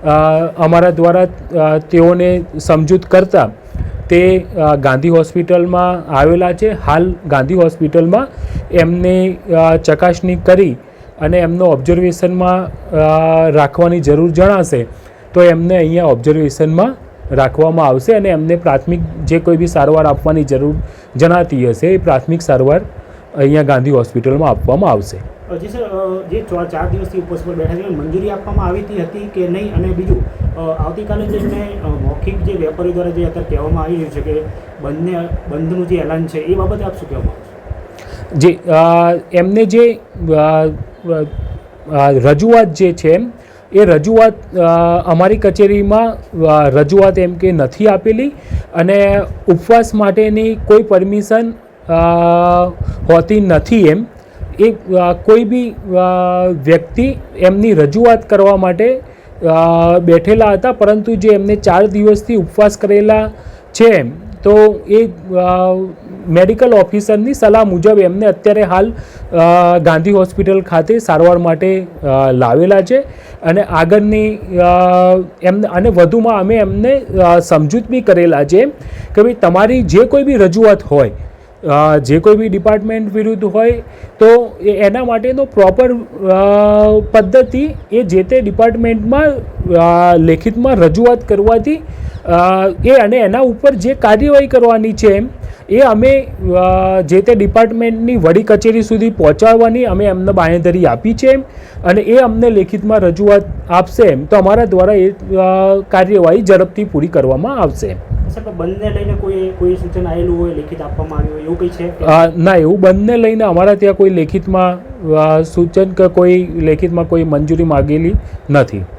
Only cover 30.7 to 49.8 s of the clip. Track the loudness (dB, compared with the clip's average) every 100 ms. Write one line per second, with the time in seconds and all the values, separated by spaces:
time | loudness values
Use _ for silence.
30.7 | -6 -6 -8 -8 -8 -6 -6 -6 -8 -10
31.7 | -10 -8 -6 -6 -6 -8 -6 -6 -6 -8
32.7 | -6 -6 -6 -6 -6 -6 -8 -8 -6 -4
33.7 | -6 -6 -6 -8 -10 -8 -8 -8 -14 -18
34.7 | -14 -12 -8 -6 -6 -8 -10 -10 -8 -6
35.7 | -6 -4 -4 -4 -6 -6 -8 -6 -4 -4
36.7 | -6 -8 -12 -12 -8 -8 -10 -20 -20 -16
37.7 | -16 -16 -20 -20 -18 -10 0 0 0 0
38.7 | 2 4 2 2 -2 -2 -2 0 0 0
39.7 | 2 2 0 -12 -12 -2 0 2 0 -2
40.7 | -6 -14 -16 -8 -6 -6 -10 -12 -14 -18
41.7 | -20 -6 0 2 2 2 2 4 4 2
42.7 | 0 -2 0 0 0 -2 -12 -20 -20 _
43.7 | 2 4 2 2 4 4 2 -10 -2 0
44.7 | 2 2 0 0 0 2 2 0 2 2
45.7 | 2 0 0 0 -6 -12 -2 2 2 2
46.7 | 2 2 4 2 2 -4 -2 -2 -2 -4
47.7 | 0 0 0 -2 -2 -4 -8 -10 -10 -8
48.7 | -4 0 2 2 0 -4 -8 0 0 4
49.7 | 2